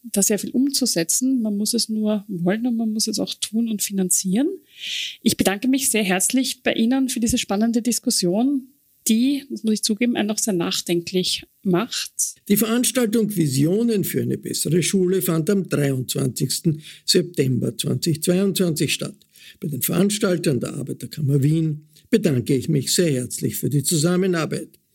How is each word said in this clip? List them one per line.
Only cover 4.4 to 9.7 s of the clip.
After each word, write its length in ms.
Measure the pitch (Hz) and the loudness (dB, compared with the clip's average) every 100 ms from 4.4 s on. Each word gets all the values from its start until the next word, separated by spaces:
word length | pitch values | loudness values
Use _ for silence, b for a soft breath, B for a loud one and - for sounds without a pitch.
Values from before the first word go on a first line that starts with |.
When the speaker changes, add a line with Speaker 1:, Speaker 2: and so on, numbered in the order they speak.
| 311 381 B B B B B B | 0 -4 B B B B B B
Speaker 1:
Ich 120 | - - | -2 2
bedanke 320 | 196 196 254 | 0 0 2
mich 220 | 262 - | 2 2
sehr 140 | 214 | 0
herzlich 580 | 190 185 - 254 262 - | 2 2 2 0 -2 -2
bei 120 | - | -2
Ihnen 360 | - 226 269 254 | 2 2 2 0
für 100 | 254 | 0
diese 200 | 226 240 | 0 0
spannende 420 | - 202 226 233 | 0 0 2 2
Diskussion, 840 | 226 220 254 - 175 196 262 277 254 _ _ _ - | 0 -2 0 0 2 2 2 0 -4 _ _ _ 0
die, 380 | 220 254 285 - | 2 2 0 -4
das 140 | 220 | -4
muss 100 | 214 | -2